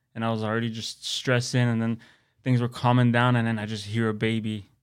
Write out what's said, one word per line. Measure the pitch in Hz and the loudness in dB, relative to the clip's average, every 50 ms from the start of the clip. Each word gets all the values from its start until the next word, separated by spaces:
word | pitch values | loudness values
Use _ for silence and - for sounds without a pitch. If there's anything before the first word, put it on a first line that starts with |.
| _ _ - | _ _ -8
and | 113 117 | -4 -2
I | 113 | -2
was | 113 110 110 | -2 -2 -2
already | 107 110 113 117 117 | -2 -2 -2 -2 -2
just | 110 113 107 - - - - | -4 -6 -10 -10 -12 -10 -10
stressing, | - - - - 139 127 123 123 - - 127 | -8 -8 -4 0 0 0 0 0 0 0 0
and | 123 120 117 113 | 2 2 2 0
then | 113 113 117 113 - - _ _ _ _ _ _ - | 0 -2 -2 -4 -8 -16 _ _ _ _ _ _ 0
things | 131 127 117 | 2 2 2
were | 120 | 2
calming | 120 120 - - 123 123 127 120 120 | 0 -2 0 2 4 4 6 4 4
down, | 117 120 120 123 123 | 4 4 4 4 4
and | 120 113 | 2 2
then | 113 113 107 | 0 -2 -4
I | 104 | -4
just | 107 110 104 98 | -6 -6 -8 -8
hear | 104 107 113 117 110 | -4 -2 -2 0 0
a | 107 | 0
baby. | 104 113 110 113 113 107 110 107 104 98 - _ _ | 0 0 0 0 -2 -4 -4 -6 -8 -10 -14 _ _